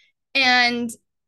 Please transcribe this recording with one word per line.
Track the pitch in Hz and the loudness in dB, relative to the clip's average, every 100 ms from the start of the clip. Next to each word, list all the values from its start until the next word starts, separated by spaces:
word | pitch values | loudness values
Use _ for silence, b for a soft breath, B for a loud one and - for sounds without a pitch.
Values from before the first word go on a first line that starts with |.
| b _ _ 269 | b _ _ -2
And | 254 247 240 240 240 - _ _ | 2 2 2 -2 -6 -10 _ _